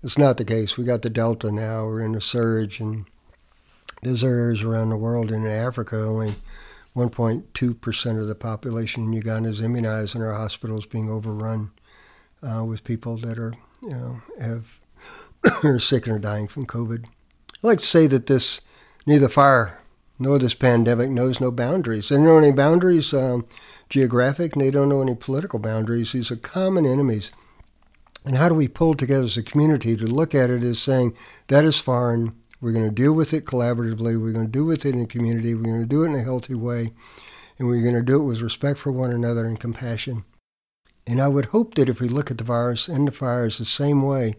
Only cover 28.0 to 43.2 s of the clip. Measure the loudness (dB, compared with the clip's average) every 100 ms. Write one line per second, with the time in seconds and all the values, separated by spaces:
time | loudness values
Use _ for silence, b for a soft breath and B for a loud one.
28 | _ -16 -4 2 4 4 0 2 0 2
29 | 0 0 0 -4 -2 2 4 2 0 -2
30 | 0 0 0 2 2 0 -2 -2 0 2
31 | 0 -2 B B _ 4 6 2 0 0
32 | 0 0 -2 -6 _ _ -2 0 0 2
33 | 2 4 2 -2 -2 -2 0 0 -2 -2
34 | -2 0 -2 -2 -2 0 0 0 0 -2
35 | -4 -2 -2 0 0 -2 -2 -2 0 0
36 | 0 0 -2 -4 -4 -6 -4 -4 -6 -8
37 | B B B B B _ 0 2 2 2
38 | 2 2 2 -2 -6 -4 -4 -2 -4 -4
39 | -2 0 0 -2 -2 -4 -8 -8 -6 -6
40 | -6 -8 -10 _ _ _ _ _ _ _
41 | -4 0 2 2 2 0 0 2 2 2
42 | -2 -2 -4 -6 -4 -2 -2 -2 -4 0
43 | 0 -2